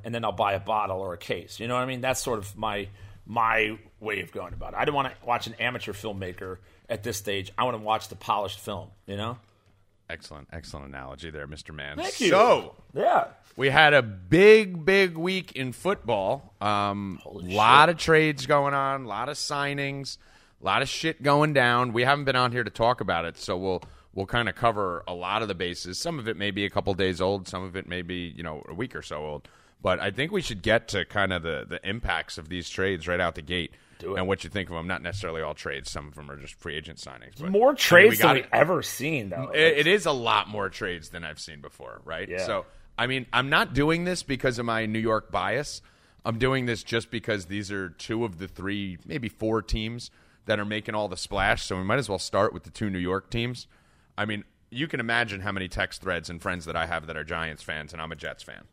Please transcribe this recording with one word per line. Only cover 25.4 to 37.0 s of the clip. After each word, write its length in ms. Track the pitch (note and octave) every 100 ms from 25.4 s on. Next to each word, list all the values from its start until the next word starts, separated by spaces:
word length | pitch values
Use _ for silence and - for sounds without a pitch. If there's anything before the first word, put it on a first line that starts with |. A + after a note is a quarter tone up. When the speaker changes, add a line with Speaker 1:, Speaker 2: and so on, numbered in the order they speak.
Speaker 2:
of 60 | A2
the 80 | F2+
bases. 420 | F2+ F2 F2+ F2+
Some 220 | E3+ E3
of 80 | A2+
it 80 | F2+
may 140 | G2+
be 140 | G2 G2+
a 40 |
couple 240 | G2+ G2
days 280 | F#2 F#2+ F2+
old, 260 | F#2 G2+ F2+
some 160 | F#2
of 120 | F#2 F2+
it 100 | -
may 140 | F2+
be, 320 | E2+ F2+ F2 A1
you 80 |
know, 180 | E2 D#2 -
a 60 |
week 220 | E2+ B2 D#2
or 60 |
so 240 | - D2+ D2+
old. 220 | D2 - - _ _
But 180 | G2 F2+
I 120 | G2+
think 200 | G2+ D3+
we 100 | G3+
should 200 | C#3 G#2
get 280 | G#2+ A2+ -
to 160 | G2+ E2+
kinda 340 | G#2 G2 F2+
the, 260 | E2 D2 G#1+
the 220 | F2 F#2
impacts 480 | A2 A2+ E2+ D#2 -
of 120 | D#2+
these 200 | F2+ E2+
trades 380 | - F#2+ F#2 E2
right 120 | F2
out 160 | F2 E2
the 60 |
gate 320 | D2 F2+ D#2+ - _ -
Speaker 1:
Do 160 | E2+ G2
it. 40 |
Speaker 2:
and 80 | F#2
what 140 | G2 E2+
you 40 |
think 200 | G#2 F2
of 60 | E2+
'em. 100 | E2+
Not 140 | F2
necessarily 400 | E2 G2 F#2 D#2+
all 120 | D2+
trades. 380 | D2+ - C#2 C2+
Some 160 | - D2
of 100 | C#2+
'em 140 | D2
are 60 | C#2+
just 160 | C#2+
free 240 | - F2 D2+
agent 220 | D#2
signings. 420 | D2+